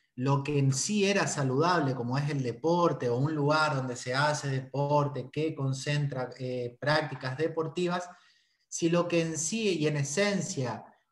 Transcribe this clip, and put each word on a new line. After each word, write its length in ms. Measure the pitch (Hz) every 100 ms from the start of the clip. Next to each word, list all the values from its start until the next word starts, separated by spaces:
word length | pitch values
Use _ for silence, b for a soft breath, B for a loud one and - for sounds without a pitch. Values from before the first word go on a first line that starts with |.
| b -
lo 280 | 135 139
que 140 | 143 143
en 140 | 135
sí 320 | 131 - 208
era 220 | 196 196 151
saludable, 680 | 147 131 131 170 175 139
como 220 | 131 120 135
es 120 | 147
el 120 | 143
deporte 640 | 123 110 160 175 170 143 123
o 80 | 120
un 180 | 151
lugar 400 | 151 143 156 151
donde 220 | 139 127 120
se 180 | 123
hace 340 | 131 151 147 139
deporte 840 | 131 - 135 143 147 139 135 123
que 220 | 147 156
concentra, 760 | 143 135 135 147 147 143 131 127 -
eh, 380 | 127 127 120 -
prácticas 560 | 147 156 147 135 131 131
deportivas, 720 | 160 160 151 180 175 180 - B B B B B B
si 200 | - 165
lo 200 | 175 170
que 140 | 170
en 160 | 165 156
sí 400 | - 226 214 160
y 80 | 151
en 80 | 147
esencia 880 | 139 - 208 190 143 - 123 110 - b b